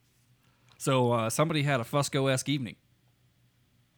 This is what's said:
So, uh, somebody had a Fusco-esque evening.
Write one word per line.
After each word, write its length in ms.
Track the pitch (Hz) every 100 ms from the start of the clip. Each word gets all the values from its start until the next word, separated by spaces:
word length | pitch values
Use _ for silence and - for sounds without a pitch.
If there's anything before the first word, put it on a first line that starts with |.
| _ _ _ _ _ _ _ -
So, 340 | - 131 123
uh, 180 | 120 113
somebody 320 | - 156 156
had 180 | 143 135
a 40 |
Fusco-esque 640 | 113 143 139 139 135 131 -
evening. 280 | 143 110 - _ _ _ _ _ _ _ _ _ _ _